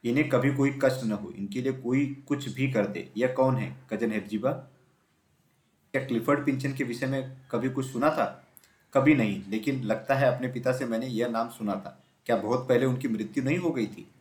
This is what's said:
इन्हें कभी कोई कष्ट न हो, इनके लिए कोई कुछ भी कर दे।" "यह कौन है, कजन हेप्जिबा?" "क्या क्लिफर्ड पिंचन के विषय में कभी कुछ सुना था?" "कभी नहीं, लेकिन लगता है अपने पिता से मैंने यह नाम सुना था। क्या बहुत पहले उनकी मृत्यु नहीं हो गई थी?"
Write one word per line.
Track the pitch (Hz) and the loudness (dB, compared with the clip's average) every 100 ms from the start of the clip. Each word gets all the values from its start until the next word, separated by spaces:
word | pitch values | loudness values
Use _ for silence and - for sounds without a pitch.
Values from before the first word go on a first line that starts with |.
इन्हें | 120 131 151 | 2 2 4
कभी | 123 135 | 4 2
कोई | 135 139 135 | 4 2 4
कष्ट | 131 127 | 2 2
न | 110 | -2
हो, | 101 87 | -4 -6
इनके | 95 101 123 | -8 -6 -2
लिए | 131 | -2
कोई | 131 120 131 143 139 - | -2 0 2 0 -4 -4
कुछ | 139 123 | -4 -4
भी | 127 131 | -2 0
कर | 113 98 | 0 0
दे।" | 90 - 107 | -4 -8 -2
"यह | 127 | 0
कौन | 135 131 123 | 4 2 2
है, | 101 - - | -2 -10 -8
कजन | 107 110 | -2 -2
हेप्जिबा?" | 107 - 107 131 135 - _ _ _ _ _ _ _ _ _ _ _ _ | -2 -4 -2 -2 -2 -10 _ _ _ _ _ _ _ _ _ _ _ _
"क्या | 135 | -4
क्लिफर्ड | 127 113 - 143 | 0 -2 2 2
पिंचन | 139 131 139 | 2 0 -2
के | 131 | -2
विषय | 120 117 131 | -4 -2 -2
में | 135 131 - - | -2 -4 -14 -6
कभी | 120 131 | -2 -2
कुछ | 131 131 | -2 -4
सुना | 117 147 | 2 2
था?" | 151 104 - _ - _ _ _ | 2 -2 -4 _ -20 _ _ _
"कभी | 135 135 | 4 6
नहीं, | 143 107 98 95 | 6 4 -2 -4
लेकिन | 110 147 131 | -4 -2 -2
लगता | 107 110 - | -2 -2 0
है | 135 135 | 4 4
अपने | 127 127 | 2 -4
पिता | 123 123 | -2 -2
से | 131 123 | -2 -2
मैंने | 113 131 | -2 -2
यह | 113 120 | -2 0
नाम | 113 117 | 0 -4
सुना | - 107 | -4 -4
था। | 98 - - _ _ - | -4 -8 -18 _ _ -2
क्या | 113 | -2
बहुत | 107 127 127 | 2 -2 4
पहले | 120 131 | 4 4
उनकी | 127 127 | 0 -2
मृत्यु | 110 107 139 | -2 -2 -2
नहीं | 131 175 | 0 0
हो | 175 | 0
गई | 135 107 | -2 -4
थी?" | - - _ | -6 -18 _